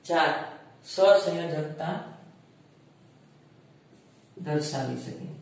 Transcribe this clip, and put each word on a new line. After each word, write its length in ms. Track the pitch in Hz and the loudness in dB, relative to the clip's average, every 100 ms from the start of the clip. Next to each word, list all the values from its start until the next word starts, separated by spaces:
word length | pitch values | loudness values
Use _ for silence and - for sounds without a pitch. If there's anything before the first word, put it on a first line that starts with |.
ચાર 280 | - 165 156 - - - - - | 0 2 2 0 -8 -14 -20 -20
સહસંયોજકતા 1120 | - - 190 196 170 170 165 156 151 156 165 190 - - - - - - - - - - - - - - - - - - _ - - - - - | -10 4 8 8 6 -4 -4 -4 -4 -6 -6 -6 -8 -18 -20 -20 -20 -20 -20 -20 -20 -20 -20 -20 -20 -20 -20 -20 -20 -20 _ -20 -20 -20 -20 -12
દર્શાવી 600 | 151 151 147 139 131 123 | -2 -2 -2 -4 -4 -6
શકે. 300 | - - - - | -8 -12 -12 -14